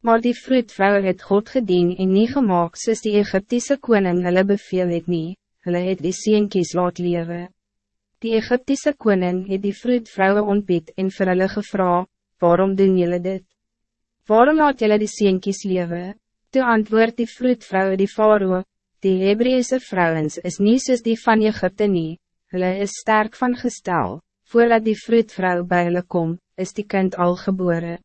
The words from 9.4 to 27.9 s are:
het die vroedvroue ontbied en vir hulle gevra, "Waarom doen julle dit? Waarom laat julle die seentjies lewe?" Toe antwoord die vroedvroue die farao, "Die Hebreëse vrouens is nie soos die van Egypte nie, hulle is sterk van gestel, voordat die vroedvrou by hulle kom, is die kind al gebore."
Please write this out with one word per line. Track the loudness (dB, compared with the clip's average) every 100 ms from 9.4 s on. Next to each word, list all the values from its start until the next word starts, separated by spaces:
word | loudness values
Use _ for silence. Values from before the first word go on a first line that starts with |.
| -4
het | -4
die | -4 -4
vroedvroue | -2 -2 -4 -2 2 2 0
ontbied | -2 0 -4 -4 -6
en | -6 -2
vir | -2
hulle | 0 0 -4
gevra, | -6 -2 0 0 -2 _ _ _
"Waarom | 2 2 2 2
doen | 2 4
julle | 0 -2
dit? | -6 -8 _ _ _ _ _ _ _ _ 2
Waarom | 4 6 4
laat | 2 2
julle | 2 2
die | 0
seentjies | 0 0 2 -2 -6 -4
lewe?" | -4 -4 -8 -10 -16 _ _ _
Toe | -2
antwoord | 2 0 2 2 2 0
die | -8
vroedvroue | -2 0 0 -2 -2 0 0
die | -2 2
farao, | 4 4 2 -2 -4 _ _ _
"Die | -2 2 2
Hebreëse | 2 2 0 0 -4
vrouens | -4 0 0 0 -4 -6
is | -10 0
nie | 2 2
soos | 2 -2
die | 0 -2 2
van | 2
Egypte | 2 0 -4 -2 0
nie, | 0 -2 -10 _ _ _
hulle | -4 -2 -2
is | -6 -6
sterk | 0 0 0 -4
van | -4 -2
gestel, | -6 -8 -4 -2 -2 -8 _ _ _
voordat | 2 4 2
die | 0 -4
vroedvrou | 0 0 0 -2 -2 -2
by | 0 0
hulle | 0 -2
kom, | -2 -4 -2 -6 _ -10
is | -8
die | -8 -4
kind | -2 -2 0
al | 0 0
gebore." | -4 -2 -2 -2 -4